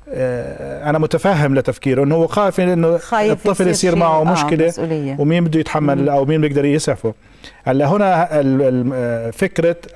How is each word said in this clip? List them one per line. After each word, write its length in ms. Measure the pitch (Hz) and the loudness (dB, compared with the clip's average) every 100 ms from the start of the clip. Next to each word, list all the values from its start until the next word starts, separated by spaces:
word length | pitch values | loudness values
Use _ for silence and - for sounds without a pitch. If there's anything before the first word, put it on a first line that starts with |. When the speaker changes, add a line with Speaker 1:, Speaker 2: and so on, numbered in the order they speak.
| - | -10
Speaker 1:
آه، 800 | 254 127 123 135 - 139 139 147 | -4 -4 -4 -8 -10 -12 -6 -2
أنا 80 | 156 | 0
متفهم 560 | 156 160 196 175 147 135 | 0 0 2 2 2 2
لتفكيره 480 | 127 123 135 127 | 0 -2 0 0
إنه 120 | 139 160 | 2 2
هو 120 | 165 | 0
خايف 320 | - 202 180 | 2 0 0
إنه 380 | 180 175 165 170 | 0 2 2 0
Speaker 2:
خايف 340 | - 226 214 | -2 0 0
Speaker 1:
الطفل 200 | - 208 185 | 0 -2 0
Speaker 2:
يصير 80 | 185 | 0
Speaker 1:
يصير 220 | - 185 | 2 0
Speaker 2:
شيء، 80 | 170 | 2
Speaker 1:
معه 220 | 170 156 | 2 2
Speaker 2:
آه، 20 | |
Speaker 1:
مشكلة، 440 | 160 180 147 165 165 | 2 0 0 0 0
Speaker 2:
مسؤولية. 480 | 165 165 160 139 139 | 0 -4 -4 -4 -2
Speaker 1:
ومين 240 | 147 170 | 0 2
بده 160 | 170 160 | 2 0
يتحمل 420 | 151 156 147 139 | -2 0 0 0
Speaker 2:
مم. 80 | 135 | 0
Speaker 1:
أو 160 | 143 135 | 0 2
مين 160 | 160 | 2
بيقدر 240 | 151 143 143 | 0 0 0
يسعفه. 480 | 151 - 131 110 - - - - - | 0 -2 -4 -4 -8 -16 -20 -20 -10
هلا 220 | - 135 143 | -2 0 2
هنا 540 | 202 196 175 170 151 | 2 2 2 2 0
ال-، 220 | 139 131 | 2 2
ال-، 300 | 135 127 123 | 2 0 -2
آه، 360 | 131 120 117 113 | -2 -4 -4 -6
فكرة 460 | - 190 - 165 170 - | -4 -4 0 0 0 -6